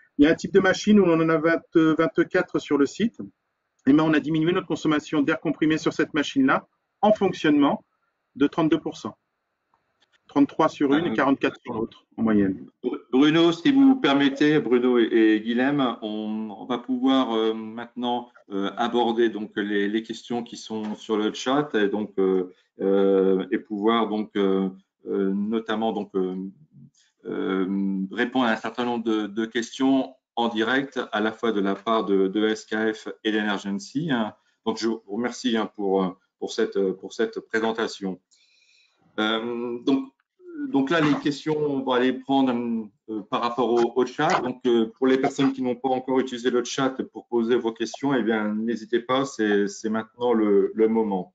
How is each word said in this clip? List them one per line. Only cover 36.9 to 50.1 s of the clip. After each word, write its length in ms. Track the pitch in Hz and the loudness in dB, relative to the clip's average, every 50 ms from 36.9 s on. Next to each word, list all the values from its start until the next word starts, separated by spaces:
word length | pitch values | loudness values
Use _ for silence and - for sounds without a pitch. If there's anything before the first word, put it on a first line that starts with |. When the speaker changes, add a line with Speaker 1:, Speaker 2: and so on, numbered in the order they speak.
| 90 | -2
Speaker 2:
pour 180 | - - 95 - | -4 -8 -10 -4
cette 280 | - 113 110 - 98 | -4 -4 -4 -4 -8
présentation. 800 | - _ - 113 110 113 110 113 110 95 - - 98 95 92 - _ _ _ _ _ _ _ _ _ _ _ _ _ _ _ _ _ _ _ - | -10 _ -4 -2 -2 -2 -2 -2 -4 -6 -6 -8 -8 -8 -8 -10 _ _ _ _ _ _ _ _ _ _ _ _ _ _ _ _ _ _ _ -4
Euh, 600 | 107 110 113 113 113 120 120 117 120 123 120 120 120 | -2 0 -2 -2 -4 -4 -6 -6 -6 -6 -8 -6 -2
donc, 300 | 135 135 135 - - - _ _ _ _ _ 359 359 339 302 - - | 0 0 0 0 -4 -14 _ _ _ _ _ -20 -18 -12 -10 -6 -2
donc 200 | 123 139 135 135 | -2 0 0 0
là, 120 | 170 165 | 2 2
les 120 | 151 151 143 | 2 2 0
questions, 420 | 131 - 160 139 - - 156 156 151 | 0 -2 -4 -6 -4 -4 -4 -2 -2
on 260 | 151 143 139 135 131 | -2 -2 -2 -2 -2
va 160 | 131 123 123 | 0 0 2
les 140 | 123 131 123 | 2 0 0
prendre, 400 | - - - 139 135 135 127 120 120 120 117 117 113 110 107 _ _ _ - | -2 -4 0 0 2 2 2 0 -2 -2 -4 -4 -6 -6 -8 _ _ _ -10
euh, 120 | 110 107 101 - | -10 -10 -8 -6
par 120 | - 120 | -6 -4
rapport 280 | 117 120 117 - 127 113 | -4 -4 -2 -2 0 2
au, 240 | 117 120 120 127 - - | 2 2 2 2 2 0
au 60 | - | -2
chat. 340 | 123 - - 151 160 - - | -2 -2 -2 0 0 0 0
Donc, 200 | - 127 131 - - | -2 -4 -6 -4 0
euh, 220 | 127 117 117 113 110 - - | 2 2 2 2 0 -2 -2
pour 80 | 131 | 0
les 120 | 131 131 131 | 2 2 2
personnes 340 | 131 127 - - 139 135 | 0 0 0 0 0 0
qui 100 | 135 131 | 0 0
n'ont 140 | 127 123 123 | -2 -4 -4
pas 140 | 120 - 135 | -2 -2 -2
encore 300 | 131 127 127 - 131 131 | -2 -2 -2 -2 0 0
utilisé 280 | 120 131 127 120 117 127 | 0 -2 -4 -4 -2 0
le 140 | 117 123 120 | 0 0 -2
chat 320 | - - - 135 131 131 - 104 - | -2 -2 -2 -2 -2 -2 -4 -8 -8
pour 160 | - 107 - - | -10 -18 -10 -4
poser 300 | 120 120 113 113 123 117 | -2 0 0 2 2 0
vos 160 | 104 113 113 | 0 -2 -4
questions, 400 | - 113 110 - - - 139 139 | -4 -6 -8 -6 -6 -4 -2 0
eh 100 | 127 110 | 0 0
bien, 320 | 110 113 107 107 107 104 | 0 0 0 -2 -2 -4
n'hésitez 460 | 107 110 113 117 104 110 104 - 117 | -4 -4 -4 -4 -6 -4 -4 -4 -2
pas, 240 | 117 - 131 131 135 | -2 0 -2 -2 -2
c'est, 420 | 131 - - 110 104 104 101 101 98 | -2 -4 -2 0 2 2 2 0 0
c'est 220 | 98 - - 110 | -4 -6 -6 -4
maintenant 420 | 110 113 110 - | -4 -4 -6 -8